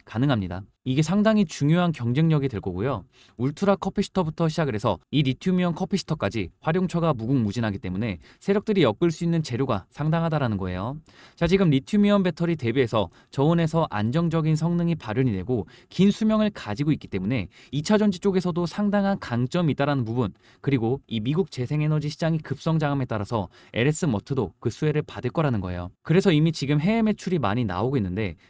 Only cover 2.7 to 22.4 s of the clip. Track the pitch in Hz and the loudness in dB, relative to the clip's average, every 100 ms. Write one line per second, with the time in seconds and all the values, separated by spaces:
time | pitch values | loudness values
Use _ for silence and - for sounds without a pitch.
2.7 | 90 127 110 - _ - - 131 147 202 | -4 -2 -4 -8 _ -18 -4 -4 0 0
3.7 | 196 190 208 190 - 160 - 165 165 147 | 0 0 -2 -2 -2 -2 0 0 0 -2
4.7 | 107 117 92 _ 143 135 127 185 180 175 | 0 0 -2 _ 0 0 0 0 2 0
5.7 | - 190 196 - 156 101 110 85 - - | -2 -2 -4 -4 -4 -2 -2 -6 -6 -2
6.7 | 180 180 170 165 123 113 139 107 120 110 | 0 0 0 0 0 0 0 0 0 -2
7.7 | 95 92 92 117 85 - - - 202 208 | -4 -6 -4 -4 -6 -12 -6 -2 0 0
8.7 | 196 131 101 175 160 170 170 156 120 131 | 4 4 4 0 0 -2 -2 -2 -2 -2
9.7 | 104 - - 151 165 165 156 127 98 92 | -2 -6 -4 -2 0 0 0 0 -2 -4
10.7 | 90 107 151 - - - - 170 190 180 | -4 -6 -8 -16 -20 -20 -4 0 4 4
11.7 | 135 - 208 202 202 185 - 170 165 117 | 4 2 2 4 4 2 0 -2 0 0
12.7 | 127 117 113 87 - _ - 147 170 160 | 0 2 0 -2 -6 _ 0 2 4 2
13.7 | 165 156 104 107 156 170 165 156 156 165 | 0 0 0 0 0 0 0 2 2 0
14.7 | 170 170 160 - 107 131 95 92 123 87 | 0 0 -2 -2 0 0 0 -2 -4 -4
15.7 | - _ - 202 - 220 220 214 - - | -12 _ 2 2 2 0 2 0 -4 -6
16.7 | 104 147 131 - 98 95 127 87 - - | -2 0 -2 -4 -4 -2 -2 -4 -12 -8
17.7 | 143 147 208 214 180 202 190 180 170 175 | -6 2 2 2 0 0 0 0 -2 -4
18.7 | - 208 202 196 196 - 120 127 175 165 | -2 0 0 0 -2 -4 -2 0 0 0
19.7 | 123 143 143 113 120 110 - _ _ - | 0 0 0 0 -2 -2 -6 _ _ -2
20.7 | 131 113 139 - 113 113 156 175 - 123 | 0 0 -2 -4 -4 -2 -2 -2 -6 -4
21.7 | 151 151 151 147 - 160 160 | -2 0 0 -2 -4 -2 -2